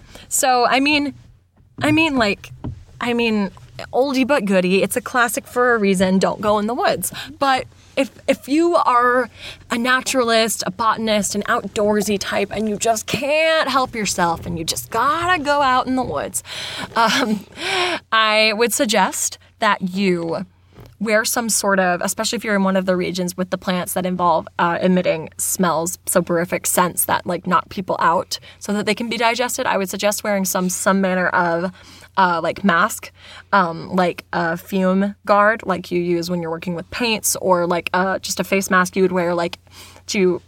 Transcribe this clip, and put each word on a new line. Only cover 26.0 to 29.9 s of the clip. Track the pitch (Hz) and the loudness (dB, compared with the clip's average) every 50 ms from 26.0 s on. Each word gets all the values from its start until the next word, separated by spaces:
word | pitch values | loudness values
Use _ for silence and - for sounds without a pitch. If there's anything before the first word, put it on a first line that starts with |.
| _ | _
soporific | - - 190 170 - 175 165 175 180 - 175 - | -2 0 0 0 2 0 0 0 -2 -4 -6 -4
scents | - - - 180 175 170 - - | -2 0 2 2 0 0 -2 -2
that, | - - - - | -2 -2 -4 -2
like, | 202 180 170 - | -4 -6 -6 -2
knock | 185 180 165 - - | 0 0 0 0 -2
people | - - 185 - 160 - | -8 -10 -6 -6 -4 0
out | - 170 165 - - - - - - - - _ | 2 2 2 2 0 -4 -8 -12 -12 -16 -20 _
so | - - 202 | -6 -4 -4
that | 208 208 | -2 0
they | 202 208 | -2 -2
can | - 233 233 | -2 -2 -6
be | 220 | -4
digested, | 226 240 226 233 233 247 247 - - 254 | 0 0 0 2 0 -2 -4 -2 -4 -2
I | - 185 190 | 0 0 0
would | 196 | 0
suggest | 185 | -2